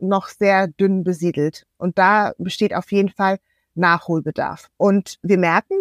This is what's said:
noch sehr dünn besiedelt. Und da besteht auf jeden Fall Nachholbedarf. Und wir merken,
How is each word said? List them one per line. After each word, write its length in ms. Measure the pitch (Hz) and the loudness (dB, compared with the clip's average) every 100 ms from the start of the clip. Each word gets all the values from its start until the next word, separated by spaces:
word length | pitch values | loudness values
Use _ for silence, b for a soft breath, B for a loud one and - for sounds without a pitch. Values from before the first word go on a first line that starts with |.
noch 280 | 185 196 - | -2 -2 -4
sehr 380 | - 202 190 190 | -2 2 2 0
dünn 380 | - 196 190 | 0 0 0
besiedelt. 640 | 175 170 175 156 151 - - _ | -2 -2 -2 -2 -2 -4 -14 _
Und 220 | 180 196 | -4 2
da 340 | 185 214 208 - | 2 2 0 -4
besteht 360 | 180 - 208 | -8 -2 -2
auf 160 | 202 - | -2 -2
jeden 200 | 202 196 | 0 0
Fall 280 | - 196 196 _ _ _ | 0 -2 -2 _ _ _
Nachholbedarf. 920 | 160 175 170 - 160 156 - - 165 - - | -2 0 0 0 -4 -4 -6 -6 -8 -16 -2
Und 420 | 196 202 - - | 2 2 -2 -8
wir 160 | 175 185 | 0 2
merken, 360 | 170 180 - 392 | 2 0 -2 -2